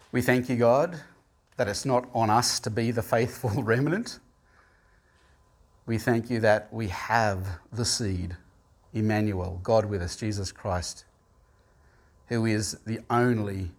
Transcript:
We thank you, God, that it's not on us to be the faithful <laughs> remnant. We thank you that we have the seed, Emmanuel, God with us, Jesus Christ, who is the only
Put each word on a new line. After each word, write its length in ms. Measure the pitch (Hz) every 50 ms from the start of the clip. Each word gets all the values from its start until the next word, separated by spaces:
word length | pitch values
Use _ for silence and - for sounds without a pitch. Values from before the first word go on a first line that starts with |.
| - _ -
We 80 | 127
thank 260 | 120 127 127 127 120 -
you, 80 | 123
God, 460 | 113 120 117 123 139 165 175 170 147 - - - _ _ _ _ _ _ _ _ -
that 100 | 120 101
it's 180 | 98 - -
not 220 | 135 123 123 123 - -
on 160 | 117 113 107
us 300 | 107 120 120 - - -
to 80 | - 120
be 220 | 107 117 113 117
the 100 | 113 113
faithful 600 | 104 - - - - 123 - - - 113 101 - -
<laughs> 0 |
remnant. 560 | 110 113 127 143 156 175 214 240 - - - - _ _ _ _ _ _ _ _ _ _ _ _ _ _ _ _ _ _ _ _ _ _ _ _ _ _ _ _ _ _ _ _
We 120 | - 113 110
thank 320 | - 127 117 120 117 -
you 100 | 123 113
that 300 | 110 107 107 107 - -
we 180 | 113 113 113 95
have 580 | 85 - - - 110 117 110 104 98 95 92 95 87 - - _
the 140 | 117 110 120
seed, 520 | - - - 117 98 92 90 92 90 87 - - _ _ _ _ _ _ _ _ _ -
Emmanuel, 680 | 110 107 107 107 107 107 104 98 92 90 92 90 90 92
God 220 | 120 113 113 104
with 180 | 104 104 92 87
us, 120 | 85 -
Jesus 360 | - 117 107 104 101 95 -
Christ, 540 | - - - 104 90 90 87 - - - - _ _ _ _ _ _ _ _ _ _ _ _ _ _ _ _ _ _ _ _ _ _ _ _ -
who 180 | 120 117 113
is 320 | 113 107 107 104 - - - -
the 140 | 110 113 110 - -
only 600 | 117 120 120 123 120 110 104 101 98 95 92 87 -